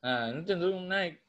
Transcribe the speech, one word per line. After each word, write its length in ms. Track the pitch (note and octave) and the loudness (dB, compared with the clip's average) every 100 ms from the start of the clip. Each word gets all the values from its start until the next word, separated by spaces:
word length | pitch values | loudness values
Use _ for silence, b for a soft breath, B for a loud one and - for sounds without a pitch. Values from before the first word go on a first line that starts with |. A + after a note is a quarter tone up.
| B2+ | 0
Nah, 240 | B2 A#2 | 0 0
ini 160 | C3 F3 | -4 -2
cenderung 400 | F#3 F3+ F#3+ F3+ | 2 2 0 -2
naik. 320 | G3 F3+ D#3 | 0 0 -4